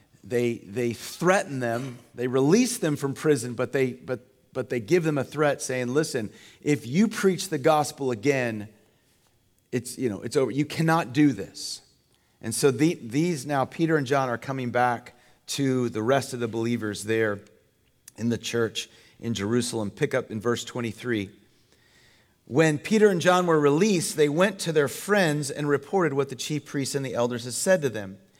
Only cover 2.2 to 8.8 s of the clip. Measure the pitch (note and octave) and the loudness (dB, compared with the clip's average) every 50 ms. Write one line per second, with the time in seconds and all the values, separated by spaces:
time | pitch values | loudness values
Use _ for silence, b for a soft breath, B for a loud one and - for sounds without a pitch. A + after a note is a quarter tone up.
2.2 | B2 C3 A#2+ C3+ C3+ C#3 F#3 A#3+ B3+ - - - - D#3 D3 C#3 C#3+ C#3 C3+ - | -4 0 2 2 4 6 6 4 4 2 0 -2 -2 -2 -2 -2 -2 -6 -6 -2
3.2 | - D#3 D3 B2 A#2+ B2 A#2 A2 B2+ - - C#3 C3 B2+ A#2 - - - B2+ - | 2 2 2 2 0 -6 -4 -4 -4 -2 0 0 -2 -2 -2 -8 -8 -8 -8 -8
4.2 | - _ _ _ _ _ _ C3 B2+ - C3 B2 G#2 G#2+ E3 F#3 D#3+ D#3 D3+ C#3 | -8 _ _ _ _ _ _ -8 -6 -4 -4 -6 0 0 0 2 2 0 0 -2
5.2 | B2 - - D3 D3+ C#3+ - - - - B2+ B2+ B2 A#2+ B2+ D3+ D#3+ - - B2 | -4 -4 -2 0 0 0 0 -2 -4 -6 -4 -4 -4 0 0 0 0 0 -4 -6
6.2 | G#2+ F#2+ B B B B B B B D3 D3 A#2+ - A#2+ C3+ F#3 A3+ A3+ - - | -6 -6 B B B B B B B 0 0 0 -2 -2 2 2 2 2 2 2
7.2 | - F#3+ F#3 - - - D#3+ C#3+ B2+ D#3 D#3 D3+ C#3+ - - - C#3 B2+ A#2+ G#2 | 2 2 2 0 -4 -6 -6 0 2 2 2 2 0 -2 -4 -4 -4 -2 -2 0
8.2 | G2+ C#3+ C#3 C3+ B2 A#2 A2 G#2+ G2+ G#2 - _ | 2 2 2 2 0 -2 -4 -6 -10 -12 -16 _